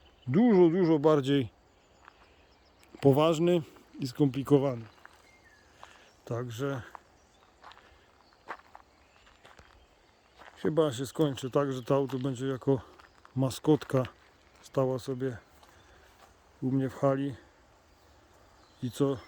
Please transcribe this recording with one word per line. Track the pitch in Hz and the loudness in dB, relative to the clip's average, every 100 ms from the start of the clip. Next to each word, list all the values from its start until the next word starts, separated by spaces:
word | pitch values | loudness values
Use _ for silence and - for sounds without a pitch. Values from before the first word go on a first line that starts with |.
| _ _ - | _ _ -2
dużo, | 147 247 190 170 | 2 4 6 6
dużo | 180 165 160 | 4 2 4
bardziej | 156 151 131 143 117 _ _ _ _ _ - _ _ _ _ _ _ _ _ - | 4 2 2 0 -2 _ _ _ _ _ -20 _ _ _ _ _ _ _ _ 2
poważny | 139 135 160 156 175 175 131 - - 302 | 4 6 4 2 2 0 -2 -18 -20 -10
i | 135 | -8
skomplikowany. | - 143 131 123 143 139 120 113 - - - _ _ _ _ _ _ - - - _ - | -2 -2 0 2 2 2 -6 -12 -20 -20 -20 _ _ _ _ _ _ -20 -20 -20 _ -10
Także | 120 123 113 139 135 - - _ _ _ _ _ _ - - - _ _ _ _ _ - - - - _ _ _ _ _ _ - - - - _ _ _ _ _ _ - - | -8 -8 -8 -6 -8 -10 -20 _ _ _ _ _ _ -20 -20 -20 _ _ _ _ _ -18 -18 -18 -20 _ _ _ _ _ _ -20 -20 -20 -20 _ _ _ _ _ _ -20 -6
chyba | 190 156 156 | -4 0 0
się | 120 135 | -2 -8
skończy | - 151 127 131 | -2 -2 -2 -4
tak, | 147 143 | -2 -2
że | 127 | -4
to | 120 139 | -2 0
auto | 135 131 | 0 -4
będzie | 139 123 135 | -6 -6 -6
jako | 131 - 131 - - - _ - 127 | -4 0 -2 -2 -20 -20 _ -10 -4
maskotka | 131 - 151 151 - 131 123 - _ _ _ - | -2 -2 2 2 2 -4 -4 -10 _ _ _ -20
stała | - - 131 127 | -8 -4 -2 -4
sobie | - 127 131 110 _ _ - - - - - _ - _ _ - | -6 -6 -6 -8 _ _ -20 -20 -20 -20 -20 _ -20 _ _ -8
u | 131 | -2
mnie | 135 131 | -2 -2
w | - | -2
hali. | 139 135 139 120 - _ _ _ _ _ _ _ _ _ _ _ _ - | -2 0 -4 -10 -20 _ _ _ _ _ _ _ _ _ _ _ _ -10
I | 127 | -8
co | - 139 135 | -2 -2 -2